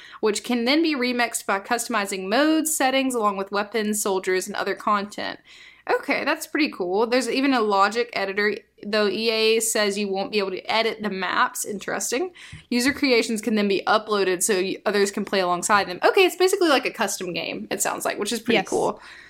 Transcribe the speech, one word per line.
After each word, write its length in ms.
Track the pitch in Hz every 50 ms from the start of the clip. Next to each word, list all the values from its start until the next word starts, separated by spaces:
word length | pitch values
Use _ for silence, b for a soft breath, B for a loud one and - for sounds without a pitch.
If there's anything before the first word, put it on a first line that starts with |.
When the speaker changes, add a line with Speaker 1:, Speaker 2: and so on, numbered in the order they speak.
| B B B B
Speaker 1:
which 220 | B 214 208 208
can 220 | - - 240 240 233
then 180 | 247 285 311
be 140 | 330 320 302
remixed 500 | 254 247 247 247 240 240 233 - - -
by 140 | - 202 196
customizing 680 | 196 - 247 233 233 - 240 214 196 196 208 185 185 190
modes, 460 | 214 254 302 311 320 311 311 311 -
settings, 380 | - 285 254 254 269 269 262 247
along 220 | 233 208 208 196
with 160 | 196 196 -
weapons, 500 | 202 202 208 202 - 226 214 208 214 208
soldiers, 460 | - 214 190 190 185 190 185 185 185 208
and 80 | 196
other 180 | - 185 196 185
content. 640 | - - 226 208 202 196 202 - - 202 95 - - B B B B B B B B B -
Okay, 360 | - 494 - - 262 - 208
that's 240 | 269 320 311 - -
pretty 200 | - 285 302 233
cool. 380 | - - 185 175 185 202 233
There's 240 | 220 240 262 233 233
even 240 | 208 262 262 285 269
a 60 | 240
logic 500 | 214 214 196 196 196 208 208 240 233 240
editor, 440 | - - 196 196 196 208 208 214 - - - _ _ - -
though 220 | 208 208 214 208
E 240 | 202 - 214 226 226
A 300 | 220 220 220 220 226 226
says 360 | 220 - - 220 208 202 202
you 120 | 208 208 196
won't 240 | 190 190 196 185
be 80 | 208 208
able 100 | 196 190
to 180 | 185 - - -
edit 320 | - 220 226 226 - - 208
the 40 | 208
maps. 560 | 190 190 185 180 - 220 247 - - - -
Interesting. 680 | - 214 190 - - - 196 214 - 233 262 359 370 B B B B B B B B
User 220 | 240 247 240 285
creations 480 | 277 - 285 269 247 226 226 - 226 208
can 140 | 214 240 220
then 140 | 208 208 202
be 160 | 196 - -
uploaded 560 | - 202 220 214 226 208 202 190 185 185 175
so 120 | - - 208
y-, 220 | 185 190 190 - - -
others 280 | 214 196 208 196 202
can 120 | - 220 196
play 140 | - - 196
alongside 480 | 185 175 180 175 - - 214 202 190 170
them. 120 | 180 - -
Okay, 200 | 453 453 403 370
it's 100 | 349 359
basically 360 | - 359 370 403 403 359 320
like 160 | 277 262 -
a 40 | -
custom 400 | - - 220 196 - - 190 180
game, 360 | 170 165 - - - 196 214 -
it 100 | - -
sounds 220 | - - - - -
like, 140 | - - -
which 140 | 208 208
is 80 | 240 220
pretty 160 | - - 226
Speaker 2:
Yes. 120 | 202 185 -
Speaker 1:
cool. 320 | - - - - 208 B B B B B B